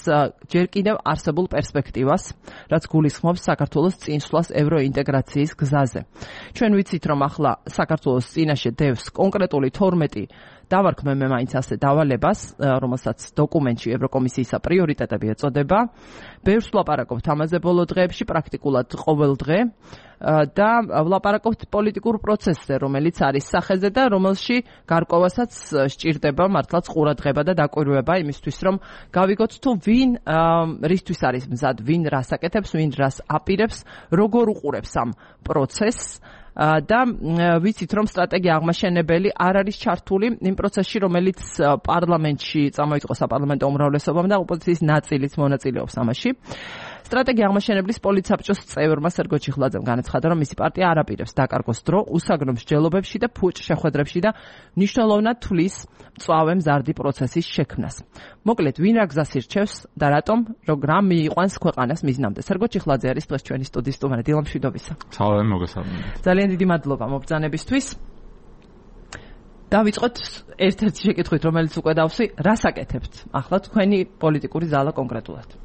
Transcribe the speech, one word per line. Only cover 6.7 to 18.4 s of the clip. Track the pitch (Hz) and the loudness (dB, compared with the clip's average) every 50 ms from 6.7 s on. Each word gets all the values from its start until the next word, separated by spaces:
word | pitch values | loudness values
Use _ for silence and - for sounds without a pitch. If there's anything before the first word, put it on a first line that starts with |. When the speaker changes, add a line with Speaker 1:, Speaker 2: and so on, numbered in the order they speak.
Speaker 1:
ვიცით, | 208 196 196 - - 165 - | 4 2 2 0 -2 -4 -2
რომ | 165 151 143 | 0 0 0
ახლა | 139 147 - - 151 135 117 - - | 0 -2 0 0 0 0 0 0 -6
საქართველოს | - - - 175 - 165 156 - 143 127 127 123 | -10 -4 -4 -2 0 0 -2 0 0 0 0 0
წინაშე | - - - 160 156 147 127 - 120 | -2 -2 0 0 0 0 0 -2 -4
დევს | 117 - 156 143 127 110 - - | -2 0 0 0 0 -2 -4 -8
კონკრეტული | - - 180 190 - 208 185 180 - 143 135 127 | -2 0 0 2 2 0 -2 0 0 0 0 0
თორმეტი | - - 208 190 175 175 156 139 - 107 95 - - - - - - - _ - | 0 0 0 2 2 2 0 0 -2 -6 -10 -10 -12 -18 -20 -20 -20 -16 _ -2
დავარქმე | 185 190 196 180 147 - - 143 139 | 0 2 2 2 0 0 -2 -2 0
მე | 139 139 131 | 0 0 0
მაინც | 131 123 123 127 | 0 0 -2 -2
ასე | - 131 131 - 123 | -2 -4 -4 -4 -4
დავალებას, | 107 - 139 139 151 160 143 127 117 - 156 214 - - - - | 0 2 2 4 4 4 2 2 2 2 0 0 0 -4 -12 -8
ა, | - - 143 131 131 | -2 0 0 2 2
რომელსაც | 127 127 123 127 - 113 110 - - - - | 0 -2 -4 -4 -4 -6 -6 -6 -10 -8 -2
დოკუმენტში | - 147 151 - 170 143 127 117 117 - 113 | 0 0 2 2 0 0 0 -2 -2 -2 -4
ევროკომისიის | 113 127 135 131 - 135 127 127 - - 127 - - | -2 -2 -2 -2 0 0 0 0 0 -2 -4 -2 -2
პრიორიტეტები | 113 - - 170 190 180 156 143 - 127 - - 104 - 107 | -4 -2 0 2 2 2 2 0 -2 -4 -4 -4 -4 -2 -2
ეწოდება. | 110 - - 143 127 147 143 139 185 208 240 233 - - - - - - - - - - | -4 -2 -2 -2 0 0 0 2 2 2 2 0 -4 -12 -20 -20 -20 -20 -20 -20 -14 -4
ბევრს | - 190 196 226 214 - | 0 2 2 2 2 0
ვლაპარაკობთ | - 196 175 - 151 135 120 - 120 120 - 165 | 0 0 0 0 0 -2 -2 -4 -4 -4 -2 -2
ამაზე | 151 147 156 160 170 175 | 0 0 0 0 -2 0
ბოლო | 156 175 180 175 175 | 2 2 2 2 2
დღეებში, | 165 - 185 180 180 180 - - | 0 0 0 0 0 0 -4 -6
პრაქტიკულად | - 175 165 | -4 -2 -4